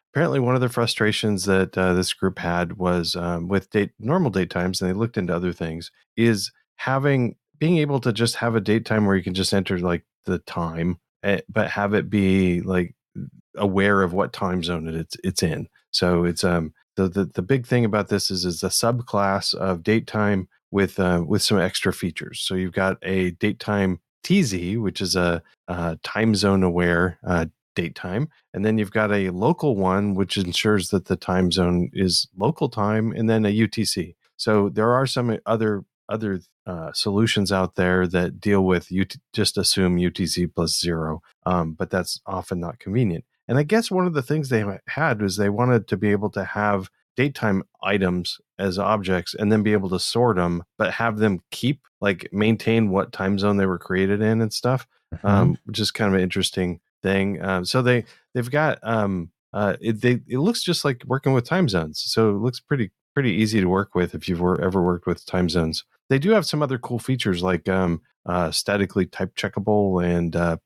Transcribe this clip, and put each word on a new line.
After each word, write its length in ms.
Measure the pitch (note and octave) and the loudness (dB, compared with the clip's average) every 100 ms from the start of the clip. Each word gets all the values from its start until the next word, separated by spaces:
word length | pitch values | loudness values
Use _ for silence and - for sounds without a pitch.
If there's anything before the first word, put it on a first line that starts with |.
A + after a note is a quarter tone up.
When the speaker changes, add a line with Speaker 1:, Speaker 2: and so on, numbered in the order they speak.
| _ | _
Speaker 1:
apparently 260 | C#3 D3 C3+ | -2 0 2
one 160 | B2 B2+ | 2 2
of 60 | |
the 80 | B2 | 0
frustrations 760 | A#2+ A2+ - G#2+ G#2 A2 G2 G2 | 0 -2 2 0 2 0 0 2
that, 320 | F#2+ F#2 F#2 | 2 2 2
uh, 160 | F#2 | 2
this 180 | F2+ F2 | 2 0
group 280 | - F#2+ - | -2 -2 -2
had 380 | F2 F2 F2 F#2 | -2 -2 -2 -2
was, 380 | F2+ F2 E2 F2 | 0 0 -2 -4
um, 320 | F2 E2+ F2 | -4 -4 -2
with 220 | G2 - | -2 0
date, 220 | G#2+ G2+ - | -2 -2 -4
normal 320 | A2 F#3 C#3+ | -2 0 0
date 180 | F#2+ F2 | 0 -2
times, 320 | F2+ F#2 F2+ | -2 -2 -2
and 80 | F2+ | -2
they 40 | |
looked 220 | F#2+ A#2 A2 | -2 -2 -2
into 200 | F2 F2 | -2 -2
other 160 | F2+ | -2
things, 380 | - E2 E2 - _ _ - | -4 -8 -8 -12 _ _ 0
is 360 | A#2 G#2 - - _ - | 2 2 -4 -12 _ -8
having, 580 | - C3+ C#3+ C3+ A#2 - _ _ | -2 0 2 2 0 -4 _ _
being 180 | D#3+ E3+ | 0 2
able 220 | D3 C3+ | 2 0
to 120 | B2 | 0
just 260 | G#2 A#2 - | 0 -2 0
have 180 | A#2 A2+ | 0 0
a 60 | |
date 220 | F#2+ A2 | 2 0
time 220 | - A2 G#2 | 2 2 2
where 100 | F#2+ | 2
you 60 | |
can 140 | F#2 F#2+ | 0 -2
just 180 | F2 | 0
enter, 240 | G2 F2+ F2+ | 0 0 -2
like, 280 | F2 F2 - _ - | 0 -2 -6 _ -6
the 140 | F2+ | -4
time, 580 | - F2+ E2+ E2 F2 - _ _ | -4 -6 -4 -2 -2 -2 _ _
eh, 200 | G3+ G3 - | -2 -2 -2
but 220 | A2+ - | -2 -2
have 240 | - G2+ | -2 0
it 160 | G#2 F2+ | 0 0
be, 520 | G#2 F#2+ F#2+ F2+ F2 | 2 4 4 2 0
like, 340 | F2+ F#2 F2 - _ G2 F#2+ - _ - | 0 -2 -2 -8 _ -14 -14 -16 _ -4
aware 440 | G2+ F#2+ G2+ G2 | 0 2 4 4
of 100 | F2+ | 2
what 220 | F#2 D2 | 0 -2
time 300 | - F#2+ F2+ | -2 -2 -2
zone 240 | E2 E2+ D#2+ | -2 -4 -4
it, 80 | E2 | -6
it's, 220 | D#2+ - | -8 -6
it's 200 | F#2+ - | -4 0
in. 240 | E2+ D#2+ - _ _ | -2 -2 -8 _ _
So 320 | - F2+ F2 | 0 2 2
it's, 200 | F2 E2+ | 2 0
um, 300 | F#2 E2+ D#2+ - _ - | 0 0 -2 -10 _ -2
the, 120 | F#2+ | 0
the, 180 | G2 F2+ | 0 -2
the 180 | - | -4
big 240 | F#2 C3+ A#2 | 0 -2 2
thing 180 | B2 A2+ | 2 2
about 220 | G#2 F#2 | 0 0
this 240 | G2+ - | -2 -2
is, 120 | F#2 | -2
is 200 | F2+ E2 | -4 -4
a 60 | F#2 | -4
subclass 840 | - A#2 B2 - G2+ G2 G2 - | 0 0 -2 -2 0 0 0 -2
of 300 | - F#2+ F2 | -4 -2 -2
date 240 | G#2 A2+ - | 0 0 0
time 400 | G#2+ G#2 G2 F2+ _ _ | -2 0 0 -4 _ _
with, 280 | G2+ F#2 - | 0 0 0
uh, 240 | F2+ F2 D#2+ | 2 2 0
with 160 | G#2 | 0
some 160 | - G2+ | 2 2
extra 340 | F2+ - F#2+ | 0 0 -2
features. 460 | - F#2 - - - | -2 -6 -8 -12 -8
So 160 | - F#2 | -6 -4
you've 180 | F2+ | -4
got 240 | G2 F#2+ - | 0 -2 -2
a 280 | F#2 F#2+ F2+ | -2 -2 -2
date 280 | E2+ G#2 A#2+ | 0 -2 -2
time 400 | - G2+ F#2+ F2 _ _ | -2 0 0 -2 _ _
T 180 | - G3 | 0 2
Z, 360 | C3 F#2 F2 A2+ | 2 -2 -2 -2
which 220 | G2+ - | -2 -4
is 160 | F#2 F#2 | -2 2
a, 280 | F2 E2+ - _ - | 2 0 -6 _ -10
a 320 | F2 E2+ E2 | -6 -4 -6
time 320 | - G#2+ A2+ | -6 0 2
zone 300 | G2+ G2 G2 | 2 4 4
aware, 560 | F#2 F2 F2 E2+ F2+ - | 2 2 2 2 0 -2
uh, 220 | F#2 F2 D#2+ - _ - | -2 0 -2 -8 _ -6
date 180 | E2+ | -6
time. 340 | - F2+ G#2 D#3 _ _ F#2 | -8 -6 -4 -6 _ _ -2
And 100 | G#2+ | 0
then 140 | A2 | 0
you've 100 | G2+ | 0
got 220 | A2+ G#2 | 0 2
a 180 | G#2 F#2+ | 0 0
local 460 | F2+ B2 F3 D3 G2 | 0 0 2 0 2
one, 400 | F#2 F#2+ G#2 F#2+ | 2 2 0 0
which 200 | F#2 G#2 | -2 -2
ensures 540 | F2 - G#2+ G#2 F2 | -2 0 2 2 2
that 160 | G2 - | -2 0
the 100 | F2+ | -4
time 360 | - F#2 F2+ | 0 2 2
zone 400 | F#2 F2 F2 F2 | 2 2 2 0
is 340 | - F#2 - - F#2+ | 0 0 0 -4 -2
local 340 | A#2 - C#3 | -2 0 -4
time, 420 | A2 G#2 G#2+ A2+ | -2 0 0 -2
and 180 | - A2+ | 0 2
then 160 | A2 G#2 | 2 2
a 40 | |
U 180 | G#2+ G#2+ | 2 0
T 180 | - G2+ | 0 -4
C. 300 | G2 E2+ - _ - | -4 -8 -12 _ -6
So 340 | A2+ G#2+ G2+ | 2 2 2
there 240 | G#2+ A2+ | 2 2
are 120 | B2 C3+ | 2 2
some 320 | C3 A#2+ G#2+ - | 0 -2 -2 -2
other, 400 | A2+ A2 G2+ - _ - | 0 0 -2 -6 _ -8
other, 320 | A2+ G#2+ F#2 - _ - | -6 -4 -6 -8 _ -12
uh, 260 | F2 D2+ | -10 -8
solutions 600 | - G#2 G2 A#2 G#2+ G2 | -4 0 2 2 2 0
out 240 | G2 F#2 - | 0 0 0
there 320 | F2+ F#2 F2+ | 2 2 2
that 340 | F2+ F2+ F2+ | 0 -2 -2
deal 240 | G#2 G2+ F#2 | 2 4 4
with 260 | F2 - | 2 0
U 140 | F#2 F#2 | -4 -4
T, 140 | - _ | -6 _
just 280 | - G2 G2+ | -2 -2 0
assume 400 | F#2 G2+ F2+ F2 | 0 2 2 2
U 100 | F2+ | 0
T 160 | - E2 | -2 -4
C 220 | F2+ F2 | -2 -2
plus 340 | - E2 - | -2 -2 -2
zero, 400 | F2 D#2+ D#2+ D#2+ - _ F2+ | -2 -2 -4 -8 -12 _ -2
um, 280 | F2+ D#2+ | -2 -2
but 180 | D#2 F2+ | -4 -4
that's 280 | F#2 E2 - - | -2 -4 -8 -8
often 340 | F#2 - F2+ | -10 -6 -6
not 200 | E2+ A#2+ | -6 -10
convenient. 460 | F#2+ A2+ G#2+ E2 - _ - | -4 0 0 -2 -8 _ -2
And 120 | B2+ | 0
I 40 | |
guess 280 | D3 A3 - | 2 0 0
one 160 | F#3 F3+ | 0 0
of 80 | D3 | -2
the 80 | |
things 260 | B2+ D#3 C3+ | -2 -2 0
they 160 | A2 G2+ F#2+ - | 0 0 -6 -8
had 340 | - D#3 G#2+ | -2 -2 0
was 160 | G2 G2+ | -2 0
they 120 | G2+ | 0
wanted 380 | G#2 B2 A#2 - | 2 2 2 0
to 80 | F#2+ | -2
be 120 | G#2 | 2
able 220 | G2+ G#2 | 2 0
to 120 | G2+ | -4
have 460 | F2 G#2+ G#2 G2+ F#2 _ _ - | -4 -2 0 0 -4 _ _ -2
date 200 | C#3+ - | -2 0
time 260 | A2 F#2+ - _ | 0 0 -2 _
items 560 | F#2+ G2+ F#2 F2+ E2+ - _ - | -2 0 0 0 -4 -10 _ -6
as 220 | G2 F2+ | -4 -2
objects 560 | G2 G#2+ F#2 F2+ - - | 0 0 0 -2 -2 -2
and 160 | G#2+ | 2
then 100 | A2 | 2
be 120 | G#2+ | 4
able 160 | G#2 F#2+ | 2 0
to 100 | F2+ | -2
sort 400 | - A#2 B2 F#2 | -2 2 2 2
'em, 240 | F2 F2 - - | 0 -2 -6 -4
but 140 | F2+ | -2
have 260 | - A#2 G#2+ | 0 -2 2
them 220 | G#2+ F2+ - | 0 0 -6
keep, 300 | - D3 D3 _ _ | -4 -2 -2 _ _
like, 260 | G2+ F2+ - | -2 -2 -4
maintain 580 | G2 A2 A2 A2+ A2+ G#2 | 0 2 2 2 2 2
what 220 | F#2+ - | 0 -2
time 260 | - F#2+ G2 | -2 -2 0
zone 200 | G#2 G2+ | 2 2
they 100 | F#2+ | 2
were 100 | F2 | -2
created 420 | - F#2 F#2+ G#2 | -2 0 2 2
in 220 | A2 A2+ | 2 2
and 100 | A2 | 0
stuff, 360 | - B2 C3 - _ _ | 0 0 0 -4 _ _
Speaker 2:
Mm-hmm. 140 | - G2+ | -4 2
Speaker 1:
um, 300 | G2+ C3 - | 4 4 2
which 160 | - A2+ | -4 -4
is 100 | G#2 | -4
kind 200 | - G#2 | 0 2
of 80 | F#2+ | 2
an 60 | |
interesting 580 | F#2 G2 F2+ - F2+ E2+ _ _ | 2 0 -2 -2 -4 -4 _ _
thing. 400 | F#2+ G2 G2 F2+ | -2 0 0 -2
Um, 220 | F#2 F#2 | -2 -2
so 180 | F2+ B2+ | 0 0
they, 220 | B2 A#2+ - - _ | 2 0 -2 -16 _
they've 180 | B2+ A#2+ | -6 -2
got, 280 | C#3+ D#3 - | 0 0 -2
um, 480 | A2 A2 G2+ F#2 E2 _ _ | -2 0 0 -2 -6 _ _
uh, 240 | G2+ G2+ - | -2 -2 0
it, 220 | A2 G#2+ | -4 0
they, 180 | B2 B2 - | 0 0 -2
it 120 | B2+ | -2
looks 220 | F#3+ A#3 | 0 -2
just 220 | - E3 | -4 -2
like 180 | D3 B2 - | -2 -4 -4
working 260 | C3 C#3 | -2 2
with 140 | C3 A#2+ | 0 2
time 240 | F#3 D3 | 0 2
zones. 340 | F#2 D#2 - - | 0 -2 -6 -2
So 260 | A2+ A2 | 2 2
it 80 | G2+ | 2
looks 200 | B2 - | -2 -4
pretty, 320 | - C#3+ G2 - _ | -4 -4 -4 -8 _
pretty 180 | C#3+ B2+ | -2 0
easy 300 | F2+ G#2+ A2 | 2 2 2
to 80 | F2+ | 2
work 260 | F#2+ G2+ F#2 | 2 0 -2
with 180 | F2 | -2
if 140 | D#2+ F#2 | -4 -4
you've 140 | E2+ | 0
wor-, 180 | F2+ F2 | 0 2
ever 220 | F#2 F#2+ | 0 2
worked 260 | F2+ F2 F#2 | 2 0 -2
with 180 | E2+ - | -4 -2
time 220 | F#2 F2 | 0 0
zones. 380 | F2 D#2+ - - _ - | 2 0 -4 -12 _ -2
They 100 | C#3 | 0
do 120 | F3+ | 4
have 140 | A3 D#3+ | 2 2
some 160 | D3+ | -2
other 160 | C#3+ B2+ | -2 -4
cool 220 | - A#2+ | -4 -6
features 420 | - C3 G#2+ F2 | -4 -2 0 0
like, 280 | F#2 F2 - | 0 0 0
um, 320 | F#2+ F2+ E2 - _ - | 0 0 -2 -8 _ -4
uh, 260 | F2+ E2 | -2 -2
statically 540 | - - G2+ F#2+ G#2 F2+ | -2 -2 0 0 0 -2
type 300 | - F#2+ - | -4 -6 -4
checkable 720 | G2+ G#2+ G2+ G#2 G2 F2+ F2 | -6 -4 0 2 2 2 2
and, 300 | F2 E2+ E2+ | 0 0 0
uh, 220 | E2+ D#2+ | 0 -2